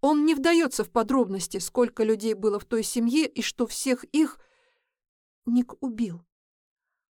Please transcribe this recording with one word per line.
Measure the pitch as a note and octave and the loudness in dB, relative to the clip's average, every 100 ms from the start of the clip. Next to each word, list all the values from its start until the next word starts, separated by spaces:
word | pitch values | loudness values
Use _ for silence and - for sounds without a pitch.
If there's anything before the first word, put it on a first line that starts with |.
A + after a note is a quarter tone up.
Он | C#4 D4+ D4+ | 2 4 4
не | D4+ | 2
вдаётся | D4+ E4+ D#4 - | 4 4 2 -2
в | - | -2
подробности, | A#3+ A3 C4+ G#3 F#3+ E3+ G3 | -2 0 2 2 -2 -6 -8
сколько | - - A#3+ - | -6 0 0 0
людей | A3 A3 A3 | 0 0 0
было | G#3+ G#3+ G3+ | -2 0 -2
в | - | -2
той | A#3 | -4
семье | A3 B3 A#3 C#4 D4+ | -2 -2 0 2 0
и | - | -2
что | A#3 - A#3 | -8 -4 -4
всех | - C4 B3 - | -4 -2 -2 -2
их... | C#4+ D#4 - - _ _ _ _ _ _ _ _ _ - | 0 0 -2 -20 _ _ _ _ _ _ _ _ _ -2
Ник | A#3+ B3 - | 0 0 -6
убил. | C4+ A3 A3+ E3+ _ _ _ _ _ _ _ _ _ | -10 -6 -6 -6 _ _ _ _ _ _ _ _ _